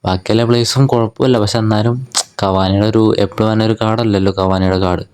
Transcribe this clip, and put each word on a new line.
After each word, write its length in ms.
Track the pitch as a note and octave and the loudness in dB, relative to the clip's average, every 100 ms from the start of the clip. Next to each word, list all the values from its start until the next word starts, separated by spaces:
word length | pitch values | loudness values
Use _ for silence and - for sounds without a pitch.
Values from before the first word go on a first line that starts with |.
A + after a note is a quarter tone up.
| G2 | -4
ബാക്കിയെല്ലാ 400 | F#2+ - A2 A#2 | -4 -2 0 2
പ്ലേയേഴ്സും 340 | A#2+ A#2 B2+ C3+ | 0 0 0 2
കുഴപ്പമില്ല, 480 | A#2+ A2+ - C3 B2 G#2 | 2 -2 -2 0 2 0
പക്ഷെ 120 | A#2 | 0
എന്നാലും 340 | A2 G#2+ A2+ B2 C3 - - - | 0 0 0 -2 -6 -8 -10 -4
കവാനിയുടെ 440 | G2 F#2+ F#2+ G2 G#2+ | -2 0 0 0 2
ഒരു, 100 | A2 A2 - G2 | 2 2 2 -2
എപ്പോഴും 220 | - G#2+ | -2 -2
തന്നെ 140 | A2 A2 | 0 -2
ഒരു 80 | A2 | 0
കാർഡല്ലല്ലോ 520 | A2 A2 A2+ G2+ G2 F#2+ | -2 0 0 0 0 0
കവാനിയുടെ 380 | F#2+ F#2+ F#2 F#2 F#2 | 0 0 0 0 0
കാർഡ്. 200 | E2+ - | -2 -6